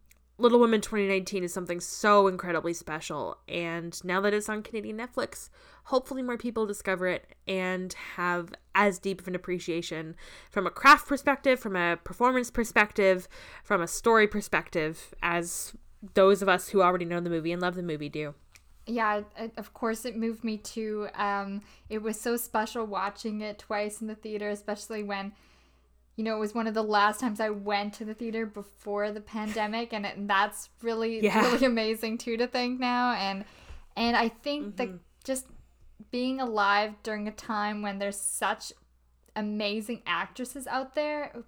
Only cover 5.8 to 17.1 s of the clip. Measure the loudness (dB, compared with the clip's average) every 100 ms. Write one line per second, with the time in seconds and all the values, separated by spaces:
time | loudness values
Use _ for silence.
5.8 | -2 -2 0 -6 -6 -4 -4 -4 -4 -4
6.8 | -4 -2 0 -2 -8 -14 -6 -4 -2 -4
7.8 | -6 -10 -12 -4 -2 -2 -4 -12 _ 4
8.8 | 4 2 -4 -6 -6 -6 -4 -6 -4 -4
9.8 | -4 -8 -10 -12 -18 -20 -6 -2 -2 6
10.8 | 8 8 6 0 2 2 4 2 2 0
11.8 | 0 0 -4 0 2 2 0 -2 2 4
12.8 | 4 6 4 4 0 -16 -18 -12 -2 0
13.8 | 0 0 4 6 6 2 -2 -2 -2 -2
14.8 | -4 -4 -14 -6 -2 0 -2 -6 -10 -14
15.8 | -20 -20 -2 6 8 6 4 2 2 4
16.8 | 6 4 0